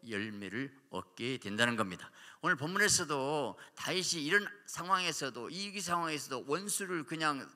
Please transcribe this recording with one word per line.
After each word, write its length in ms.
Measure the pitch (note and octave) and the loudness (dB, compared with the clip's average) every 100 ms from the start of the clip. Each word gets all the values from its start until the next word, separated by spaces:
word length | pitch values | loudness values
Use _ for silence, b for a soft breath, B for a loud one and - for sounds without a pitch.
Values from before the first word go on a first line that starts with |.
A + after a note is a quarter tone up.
| - | -4
열매를 640 | G#2+ A2 G#2 G2 G#2 C#3 C3+ _ | -4 -4 -6 -6 -6 -6 -10 _
얻게 480 | F#2 - - A#2+ C3 | -8 -8 -6 -4 -4
된다는 380 | G#2 G#2 A#2+ A#2 | -4 2 4 4
겁니다. 340 | G2+ F2+ - B B B | 0 -2 -10 B B B
오늘 140 | E3 E3 | 0 2
본문에서도 1040 | D3 F#3+ G3+ - E3 D3 C3 D3+ B2 F#2+ B - | 0 4 6 6 4 0 2 2 0 -4 B -8
다윗이 480 | - E3+ E3 E3 | -2 0 0 0
이런 240 | D3 G3 G3+ - - | 4 4 2 -10 -12
상황에서도, 800 | - E3+ F#3+ F3+ D#3 C#3 A#2+ A#2 | -8 2 2 2 0 -4 -4 -8
위기 360 | E3 G3+ G3 | -6 -6 -4
상황에서도 640 | E3+ F3 E3+ D3+ C3+ C3 C3 | 0 0 0 -2 -2 -6 0
원수를 560 | D#3 G3+ E3+ G3 F3+ | -2 0 -2 0 -4
그냥 440 | C#3+ D#3+ D#3 C#3 F#2 | -4 0 2 0 -4